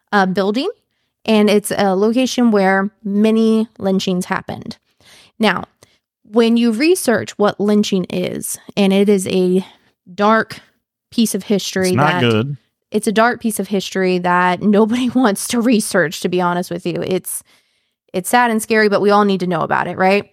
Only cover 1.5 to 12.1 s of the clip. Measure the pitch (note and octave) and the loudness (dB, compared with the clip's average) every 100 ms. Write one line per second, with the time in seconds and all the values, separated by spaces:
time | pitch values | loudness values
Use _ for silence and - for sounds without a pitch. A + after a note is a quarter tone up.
1.5 | G#3 - - G3+ F#3 G#3+ A#3 B3+ - A#3+ | 2 0 -2 0 2 0 0 -2 2 2
2.5 | G#3 F#3+ G3 G3 _ G3+ G3+ G#3+ A3 A3 | 2 2 2 -2 _ -6 0 2 2 2
3.5 | A3 A3 - F#3+ F#3+ G3 F3+ - F#3+ - | 0 -2 -6 -2 -2 -2 -4 -2 -6 -6
4.5 | - - - _ _ _ - - - G#3 | -12 -12 -16 _ _ _ -20 -20 -2 0
5.5 | - - _ _ _ _ _ _ A3 A3+ | 0 -6 _ _ _ _ _ _ 0 2
6.5 | A#3 A#3+ G#3+ D#4 F#4 - G#3 A2 - G#3 | 4 2 2 2 2 2 -2 -2 0 0
7.5 | - G#3 G#3 G#3 F#3+ F3+ F3+ F3+ - - | 0 0 2 2 -2 -2 -4 -6 -6 -10
8.5 | - - - G3 G3 G3+ G3+ F#3 F#3 F#3 | -12 -10 -2 2 2 4 2 0 0 2
9.5 | F#3 F#3 _ _ _ _ F3+ G#3 A3 G#3+ | 0 -2 _ _ _ _ -2 2 2 0
10.5 | - _ _ _ _ _ - A3 G3+ - | -10 _ _ _ _ _ -2 -2 -2 -2
11.5 | G3 - F#3+ F#3 F3 D3 | -4 -2 -2 0 2 2